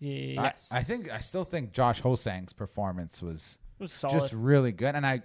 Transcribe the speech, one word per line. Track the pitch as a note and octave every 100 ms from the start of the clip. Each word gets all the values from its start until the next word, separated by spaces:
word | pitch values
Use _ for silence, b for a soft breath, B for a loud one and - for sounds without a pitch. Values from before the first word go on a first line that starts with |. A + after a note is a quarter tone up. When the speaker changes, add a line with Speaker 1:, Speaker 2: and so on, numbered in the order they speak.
Speaker 1:
Y-, | C#3+ C#3 C3+ C3+
Speaker 2:
I, |
Speaker 1:
yes. | C3 - -
Speaker 2:
I | A#2+
think, | B2 A#3+ E3+
I | A2
still | - F#3
think | F3+ E3+ A#2+
Josh | A2 B2 A2+
Hosang's | B2+ B2+ - F#2 F#2
performance | - G2+ - G2+ F2+ E2+ -
was | F2 D#2+ - - - -
Speaker 1:
It |
was | F#3+
solid. | - C#3+ D3
Speaker 2:
just | C#3
really | A2+ A#2+ C#3+ B2+
good. | F2+ B2 D3
And | C#3
I, | C3